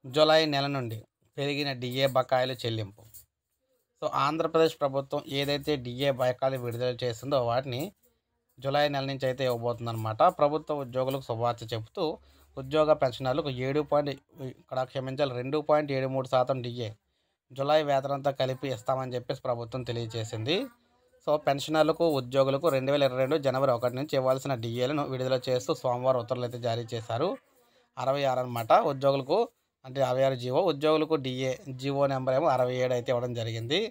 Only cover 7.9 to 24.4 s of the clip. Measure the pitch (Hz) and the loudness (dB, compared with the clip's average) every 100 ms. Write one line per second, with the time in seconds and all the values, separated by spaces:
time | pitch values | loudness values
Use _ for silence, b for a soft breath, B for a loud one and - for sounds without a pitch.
7.9 | _ _ _ _ _ _ - 135 143 147 | _ _ _ _ _ _ -8 -2 2 2
8.9 | 143 135 135 131 131 131 117 120 113 117 | 0 -4 -2 -2 0 0 0 -2 -4 -4
9.9 | 113 110 110 170 175 147 151 151 147 127 | -4 -4 4 4 6 2 2 -4 -6 -4
10.9 | 127 131 139 131 113 120 117 113 113 110 | -2 -2 -2 -4 -2 -2 -2 -6 -8 -6
11.9 | - 156 - b b b - 131 151 151 | -4 -4 -4 b b b -14 0 2 4
12.9 | 151 131 117 131 139 147 123 131 147 143 | 4 4 0 -2 0 -2 -2 0 0 2
13.9 | 147 143 - _ - 131 - _ 131 127 | 0 0 -6 _ -14 -12 -14 _ -4 -4
14.9 | 143 131 131 143 123 127 151 143 151 147 | -6 -6 -2 -2 -2 -4 -4 2 2 2
15.9 | 135 131 135 131 127 127 135 120 120 117 | -2 0 -2 0 2 2 -2 -4 -6 -8
16.9 | 110 _ _ _ _ _ 135 143 156 147 | -10 _ _ _ _ _ -6 2 2 4
17.9 | 135 135 139 139 139 131 127 139 120 - | 0 0 -2 -2 0 -2 -2 -6 -4 -2
18.9 | 131 131 123 120 135 131 117 117 131 120 | -4 -2 -6 -6 -6 -4 -6 -6 -8 -6
19.9 | 117 117 117 110 110 113 185 269 _ _ | -6 -4 -6 -6 -6 -2 -2 -2 _ _
20.9 | _ _ _ - 151 147 139 143 156 156 | _ _ _ -2 0 2 0 0 4 4
21.9 | 160 170 139 123 135 135 139 170 135 131 | 4 2 2 0 2 4 4 2 2 2
22.9 | 143 135 127 131 156 135 127 135 117 123 | 2 2 2 0 2 2 2 2 2 0
23.9 | 123 143 139 131 131 | -2 -2 0 2 0